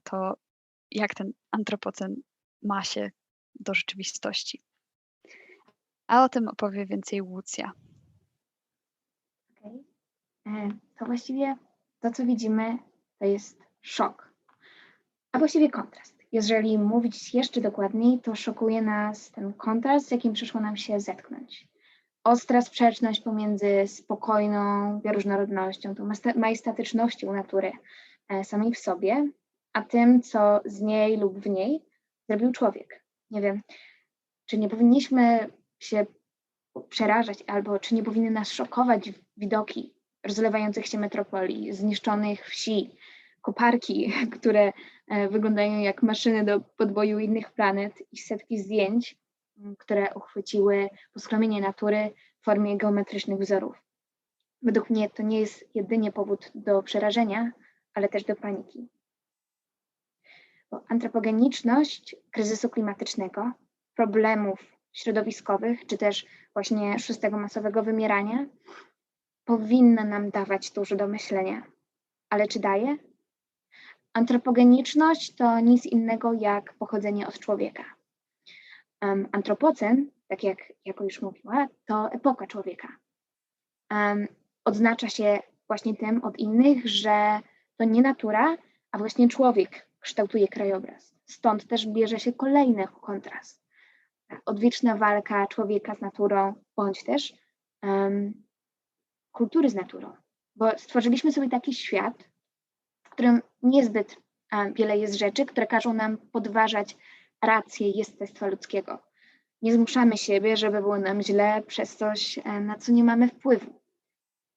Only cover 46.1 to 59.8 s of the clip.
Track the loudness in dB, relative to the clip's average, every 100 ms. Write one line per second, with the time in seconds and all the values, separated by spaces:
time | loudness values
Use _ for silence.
46.1 | 2 2 2 2 0 -2 -2 -2 0 0
47.1 | 0 0 -2 -4 -2 0 0 -4 -10 -20
48.1 | -16 -10 -10 -6 -8 -2 0 2 0 -2
49.1 | -8 _ _ _ _ -18 -14 -4 0 0
50.1 | -4 -12 -12 -4 2 2 2 0 -6 _
51.1 | -18 -4 0 2 0 -2 -2 0 0 -2
52.1 | -6 _ _ 0 2 2 0 0 0 -2
53.1 | -6 -6 -4 0 0 -2 -8 _ _ _
54.1 | _ _ _ _ _ 0 0 2 0 -2
55.1 | -2 -2 0 -2 -6 -10 -6 -2 0 0
56.1 | -2 -4 -4 -6 -8 0 0 0 -2 0
57.1 | 0 0 0 -4 -8 _ _ _ -4 -2
58.1 | -2 -4 -6 -6 -8 -10 -18 -20 _ _
59.1 | _ _ _ _ _ _ _